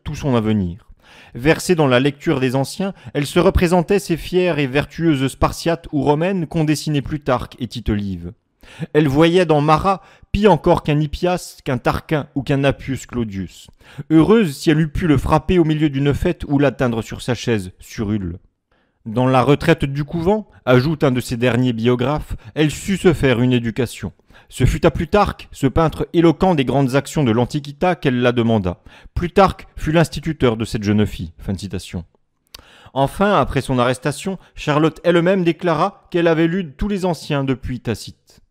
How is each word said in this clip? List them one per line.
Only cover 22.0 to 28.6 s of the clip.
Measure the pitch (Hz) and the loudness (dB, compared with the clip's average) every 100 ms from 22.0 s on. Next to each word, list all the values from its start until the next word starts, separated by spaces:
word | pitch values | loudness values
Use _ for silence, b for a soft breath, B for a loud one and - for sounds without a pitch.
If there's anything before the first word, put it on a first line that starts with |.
| 123 151 - - 110 | 0 -4 -6 -12 -10
elle | - 156 | -2 -2
sut | - - 190 | -2 -6 0
se | 190 | 2
faire | 156 139 117 | 2 2 2
une | 127 | 2
éducation. | 123 117 107 117 - 101 - _ b b | 0 -2 -4 -6 -6 -12 -14 _ b b
Ce | - 127 | -2 0
fut | - | 2
à | 170 | 2
Plutarque, | - 170 208 185 - - | 0 0 2 0 -2 -16
ce | - 135 | -4 0
peintre | 165 160 - - | 2 0 -2 -2
éloquent | 175 165 147 190 | 4 4 4 2
des | 165 | 2
grandes | 127 127 139 139 | 0 0 0 0
actions | 135 - | -2 -2
de | 135 | 0
l'Antiquita, | 110 120 151 143 143 180 | 2 0 -4 -10 -4 -2
qu'elle | 170 147 123 | 0 -2 2
la | 123 | 2
demanda. | 120 113 110 | 2 2 2